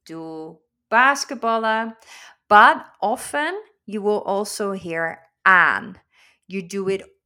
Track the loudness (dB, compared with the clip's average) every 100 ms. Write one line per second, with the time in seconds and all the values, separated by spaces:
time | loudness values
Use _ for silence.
0 | -16 -14 -12 -12 -14 -18 _ _ _ 2
1 | 2 0 -6 -6 -2 -2 0 -2 -4 -12
2 | -20 -20 -20 _ 4 8 8 6 -4 _
3 | -4 -4 -6 -4 -4 -6 -12 _ -10 -4
4 | 0 0 0 -2 -4 -6 -6 -6 -6 -4
5 | -4 -6 _ _ 4 4 4 -2 -6 -16
6 | _ _ _ _ -12 -10 -8 -8 -6 -6
7 | -10 _